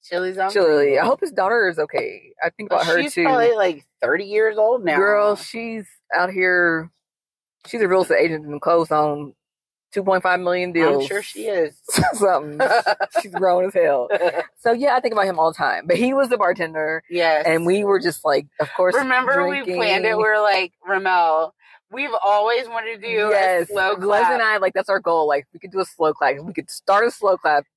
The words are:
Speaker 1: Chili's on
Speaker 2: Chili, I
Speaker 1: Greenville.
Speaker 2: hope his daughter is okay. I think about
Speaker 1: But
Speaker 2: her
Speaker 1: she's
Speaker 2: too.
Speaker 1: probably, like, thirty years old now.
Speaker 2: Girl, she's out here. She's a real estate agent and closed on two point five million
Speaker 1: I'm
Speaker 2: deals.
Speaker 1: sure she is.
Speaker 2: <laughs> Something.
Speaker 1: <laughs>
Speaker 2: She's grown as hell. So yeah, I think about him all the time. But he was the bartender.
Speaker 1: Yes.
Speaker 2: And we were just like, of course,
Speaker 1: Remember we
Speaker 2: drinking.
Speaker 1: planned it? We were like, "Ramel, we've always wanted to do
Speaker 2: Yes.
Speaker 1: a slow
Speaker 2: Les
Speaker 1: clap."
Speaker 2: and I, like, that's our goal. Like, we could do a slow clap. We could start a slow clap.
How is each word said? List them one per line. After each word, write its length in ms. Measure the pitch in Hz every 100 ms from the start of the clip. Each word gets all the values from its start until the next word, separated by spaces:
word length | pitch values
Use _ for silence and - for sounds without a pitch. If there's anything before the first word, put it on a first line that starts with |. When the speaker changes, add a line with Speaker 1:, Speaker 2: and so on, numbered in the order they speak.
Speaker 1:
Chili's 340 | - 175 185 190
on 140 | 190
Speaker 2:
Chili, 160 | 208 170
I 160 | 147
Speaker 1:
Greenville. 220 | 143 135 175
Speaker 2:
hope 160 | 277
his 100 | 349
daughter 360 | 196 190 233 190
is 120 | 160
okay. 520 | 151 - - 98 - -
I 80 | 170
think 180 | - 208
about 120 | 170
Speaker 1:
But 60 | 170
Speaker 2:
her 140 | 170
Speaker 1:
she's 120 | 190 -
Speaker 2:
too. 80 |
Speaker 1:
probably, 300 | 165 262 233 220
like, 300 | 190 147 _ _
thirty 220 | - - 196
years 300 | 208 220 214
old 260 | 214 247 180
now. 120 | 151
Speaker 2:
Girl, 380 | 202 208 208 208
she's 520 | - 233 233 226 202 - _
out 160 | 170 180
here. 640 | 190 185 180 175 160 165 _ _ _ _ _ _ _ -
She's 160 | 233
a 60 | 196
real 140 | 190
estate 160 | 180 151
agent 220 | 165 156 151
and 160 | 147
closed 300 | - 170 160
on 420 | 151 151 147 143 _ _ _ _ _ _
two 120 | -
point 180 | 196 185
five 180 | 185 180
million 280 | 180 180 180
Speaker 1:
I'm 40 |
Speaker 2:
deals. 340 | 170 160 139 139
Speaker 1:
sure 160 | -
she 240 | - - 440
is. 340 | 392 151 _ -
Speaker 2:
<laughs> 280 | - 740
Something. 480 | 233 202 165 151 147 269 233 -
Speaker 1:
<laughs> 300 | - 156 -
Speaker 2:
She's 120 | 202
grown 320 | 175 185 180 185
as 80 |
hell. 360 | 185 165 135 123 196 170 160 - _
So 140 | 240
yeah, 220 | 233 285 254
I 40 |
think 140 | 240
about 120 | 220 196
him 140 | 175
all 120 | 160
the 60 | -
time. 300 | 139 90 170
But 100 | 175
he 160 | 247
was 160 | 269 262
the 80 | 247
bartender. 640 | 185 185 165 160 156 160 _
Speaker 1:
Yes. 360 | 175 165 156 165
Speaker 2:
And 180 | 165 170
we 180 | 196
were 160 | 202 196
just 240 | 175 -
like, 220 | 156 139 143 -
of 100 | 151 -
course, 160 | 180
Speaker 1:
Remember 540 | 233 262 254 262 277 277
we 80 | 277
Speaker 2:
drinking. 180 | 233 180
Speaker 1:
planned 280 | 214 190 214
it? 100 | 214
We 80 |
were 160 | 214 214
like, 340 | 208 190 185 _ 180
"Ramel, 680 | 190 190 180 170 156 160 _ _ - _
we've 240 | 226 285 226
always 440 | 196 208 214 240 233
wanted 340 | 226 220 220
to 60 | 226
do 220 | 226 214
Speaker 2:
Yes. 380 | 202 190 180 170
Speaker 1:
a 40 |
slow 200 | 202 190
Speaker 2:
Les 260 | 208 196 208
Speaker 1:
clap." 140 | 226
Speaker 2:
and 80 | 247
I, 140 | 220 214
like, 160 | 190 196
that's 140 | 185
our 100 | 190
goal. 280 | 175 170 151
Like, 200 | 143 139
we 80 | 165
could 120 | 185
do 80 | 190
a 60 | 180
slow 280 | - 156
clap. 240 | 143 151 139
We 120 | 170
could 160 | 170 -
start 380 | - - 196 233
a 40 |
slow 260 | - 202 185
clap. 280 | 160 147 -